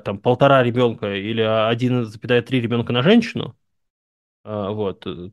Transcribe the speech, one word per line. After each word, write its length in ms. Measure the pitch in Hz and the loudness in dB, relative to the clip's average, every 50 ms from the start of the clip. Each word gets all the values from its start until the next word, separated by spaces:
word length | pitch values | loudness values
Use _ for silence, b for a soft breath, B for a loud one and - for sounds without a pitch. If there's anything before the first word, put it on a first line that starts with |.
| - | -2
там, 140 | - 101 98 | -6 -8 -2
полтора 420 | - 123 123 - 143 139 139 131 | 0 0 4 4 6 6 6 6
ребёнка 540 | 123 120 113 123 123 117 110 - 110 101 98 | 4 2 2 2 0 0 0 -2 -6 -6 -4
или 260 | 98 98 107 113 113 | -4 -4 -4 -4 -2
один 640 | 110 110 110 110 107 113 120 117 123 123 123 123 117 | -2 0 0 0 2 0 0 0 0 0 0 0 -2
целых 400 | 107 107 - - 120 123 120 117 | -4 -8 -10 -2 0 0 0 0
три 160 | - 135 127 | 0 -2 -2
ребёнка 320 | 113 110 120 117 113 - 120 | -2 0 -2 -2 -2 -2 -2
на 80 | 123 | 0
женщину, 540 | 131 180 226 240 226 - - - - - - _ _ _ _ _ _ _ _ _ _ _ _ _ _ _ _ _ _ | 4 4 4 4 4 0 -4 -8 -8 -8 -12 _ _ _ _ _ _ _ _ _ _ _ _ _ _ _ _ _ _
э, 240 | 107 107 104 98 98 | -10 -8 -6 -6 -4
вот, 360 | 107 107 104 95 90 - - | -4 -4 -4 -4 -6 -6 -10
э, 260 | 95 - 85 87 101 | -10 -10 -10 -12 -16